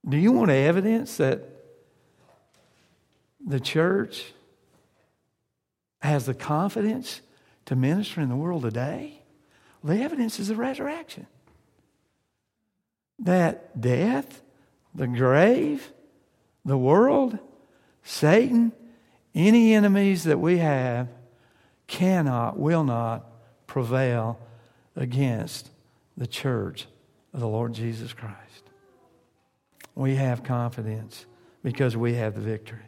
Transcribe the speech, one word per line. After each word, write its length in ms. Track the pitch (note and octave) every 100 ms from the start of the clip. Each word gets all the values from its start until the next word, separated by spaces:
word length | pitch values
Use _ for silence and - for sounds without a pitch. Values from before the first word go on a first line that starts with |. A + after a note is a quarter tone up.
| -
do 100 | C#3+
you 140 | G3
want 200 | B3 A3
evidence 640 | C3+ C#3+ F3 G3+ A3+ - -
that 320 | C3+ - - - - _ _ _ _ _ _ _ _ _ _ _ _ _ _ _ _ _ B3+
the 120 | C#3
church 760 | B2+ D#3 E3+ G3 - - - _ _ _ _ _ _ _ _ _ _ _ _ _ _ _ _ _
has 240 | D3 D3 B2
the 80 |
confidence 880 | A#2+ - D3+ G3 A3 G#3 B3 B3+ - _ _ _ _ -
to 100 | B2+
minister 460 | C3 F3+ G#3 -
in 80 | C#3
the 60 | B2+
world 280 | E3 E3+
today? 580 | A#2+ A2+ C3 G3 D4 - _ _ _ _ _ _
Well, 140 | D3+ G3
the 80 |
evidence 360 | C#4 D4+ A3+ A3
is 80 | G3+
the 60 | A3
resurrection. 720 | B3 C#4 C#4 D#4+ D#4 - - _ _ _ _ _ _ _ _ _ _ _ _ _ _ _ _ _ _ _
That 600 | A3 F3+ E3 - - C3
death, 640 | A#2+ B2 G3 C4+ C#4 - _ _ _ _ _
the 140 | - B2+
grave, 840 | A#2+ B2+ C#3 G3 C4 D4 C#4+ - - _ _ _ _ _ _ -
the 120 | C3+
world, 640 | B2+ F3 B3+ C#4+ C4 A3 - - _ _ _ _
Satan, 680 | - - D3 G3+ B3+ A#3+ A#3 - - - _ _ _
any 400 | E3 F#3+ A#3 A3+
enemies 520 | G#3+ G#3 G3 G3 F#3 D#3+
that 140 | C#3+
we 180 | D#3+ F3+
have 500 | D#3+ C#3 B2+ A#2+ B2+ - - _ _ _ _ _ -
cannot, 720 | - F#3 F#3 D3 A#2+ A#2 -
will 240 | C#3+ E3
not 420 | C#3+ A#2 A#2 A2+ - - _ _ -
prevail 720 | C#3 A#2 C3 C3 A#2+ A2 A#2 - - _ _ _ -
against 760 | C3 B2+ C3+ A2+ - - - _ _ _ _ -
the 100 | B2
church 600 | - C3+ A#2 F#2+ - - _ _ _ _
of 60 | C#3+
the 80 | A#2
Lord 260 | A2 A#2
Jesus 380 | A2 A#2 A2+ A2+
Christ. 240 | - A2+ G2+ - - _ _ _ _ _ _ _ _ _ _ _ _ -
We 220 | - C3+ C3+
have 280 | C3+ B2
confidence 840 | B2+ B2 A#2+ A#2+ A2 A2 G#2 - - _ _ _
because 320 | C3+ A#2+ C3 A2+
we 200 | A#2+ A#2+
have 200 | A2 G#2
the 60 |
victory. 380 | G#2+ A2 - A#2